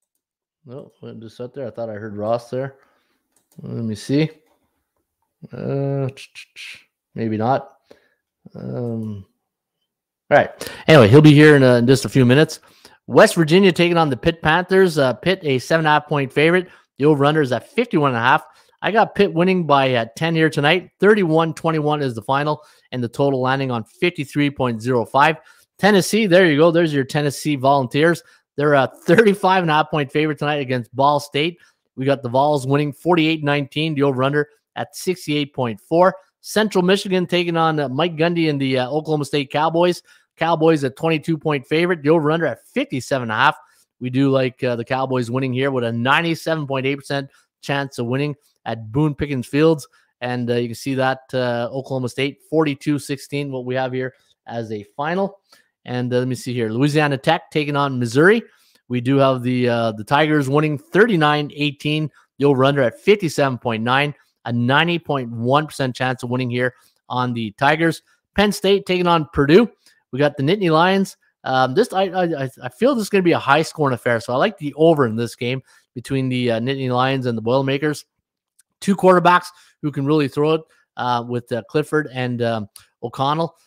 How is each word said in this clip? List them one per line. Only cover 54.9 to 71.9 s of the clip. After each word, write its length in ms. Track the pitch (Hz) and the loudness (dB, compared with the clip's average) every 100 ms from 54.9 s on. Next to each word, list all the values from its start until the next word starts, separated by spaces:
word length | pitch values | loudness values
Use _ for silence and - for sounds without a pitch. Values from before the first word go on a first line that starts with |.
| - | -10
final. 440 | 151 185 196 - _ _ _ _ | -6 -4 -4 -8 _ _ _ _
And, 300 | - 123 123 | -10 -6 -2
uh, 60 | 123 | -2
let 80 | 127 | -2
me 60 | 123 | -6
see 180 | 131 | -6
here. 160 | 123 110 | -4 -4
Louisiana 480 | 113 147 151 147 139 | -2 0 0 0 -2
Tech 340 | 160 165 - | 0 -2 -2
taking 240 | 156 147 143 | -6 -2 -2
on 240 | 143 127 | -2 -2
Missouri. 440 | 120 127 180 226 - _ _ _ - | -2 4 4 4 -2 _ _ _ -8
We 140 | 123 | -4
do 160 | 123 139 | 0 2
have 260 | 135 127 | 2 0
the, 240 | 120 127 120 | -2 -2 0
uh, 240 | 117 113 | 0 -2
the 120 | 110 104 | -6 -2
Tigers 440 | 143 156 151 131 | 0 2 0 0
winning 280 | 147 156 143 | 0 0 -4
thirty-nine 720 | _ 180 233 175 151 147 147 | _ 0 2 2 2 0 -4
eighteen, 560 | 143 147 139 151 156 151 _ _ - | -6 -6 -4 -4 -4 -6 _ _ -2
the 80 | 143 | 2
over-under 360 | 127 135 143 | 4 2 2
at 180 | 117 - | 0 0
fifty-seven 560 | 196 208 165 - 139 120 | 2 2 0 0 -2 -2
point 260 | 123 110 | -6 -4
nine, 300 | 120 135 147 - _ _ 117 | 0 0 0 -6 _ _ -6
a 80 | |
ninety 460 | 120 120 143 170 170 | -2 0 2 2 -2
point 300 | - 139 117 | -4 -4 -6
one 380 | 117 120 143 151 | -6 0 0 0
percent 280 | - 131 - | -4 -6 -4
chance 280 | 127 123 | -4 -4
of 60 | 120 | -6
winning 200 | 127 123 | -4 -4
here 260 | 123 127 - _ _ - | -4 -4 -6 _ _ -8
on 240 | 123 123 | -4 -4
the 180 | 117 107 | -4 -6
Tigers. 520 | - 139 156 165 - _ _ _ - | -2 0 2 0 -2 _ _ _ -2
Penn 160 | 208 | 0
State 340 | 196 190 196 - | 0 0 0 0
taking 220 | 180 175 | -2 2
on 200 | 170 147 | 0 0
Purdue. 360 | - 139 185 240 _ _ _ _ | 0 4 6 4 _ _ _ _
We 80 | 127 | -2
got 180 | 143 143 | -2 0
the 60 | |
Nittany 280 | 139 214 175 | -2 0 2
Lions. 460 | 156 180 196 190 - _ _ | 4 4 2 -2 -8 _ _
Um, 320 | 131 131 131 143 | -2 0 2 2
this 180 | 247 | 0